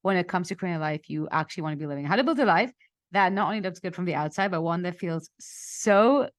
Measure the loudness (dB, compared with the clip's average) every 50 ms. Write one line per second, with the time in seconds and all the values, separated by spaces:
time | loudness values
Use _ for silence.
0 | 2 2 2 2 0 0 -2 -4 -2 -4 -6 -6 -4 -4 -4 -2 -2 -2 -4 -4
1 | _ -8 -6 -6 -4 0 0 -2 -2 -2 -6 -8 -6 -6 -6 -6 -6 -6 -6 -6
2 | -2 0 0 2 2 2 2 2 4 4 4 4 2 0 _ _ _ _ _ _
3 | _ _ 2 2 2 4 2 0 -2 -2 -2 -4 -4 -6 -8 -6 -10 -8 -6 -4
4 | -4 -2 -2 -2 -2 -4 -2 -2 -2 0 0 -2 0 -2 -2 -2 -4 -6 -6 -6
5 | -6 -4 -4 -6 -8 -10 _ _ -20 -20 -18 -18 -16 -14 -12 -4 2 4 6 8
6 | 8 6 6 4 2 -2 _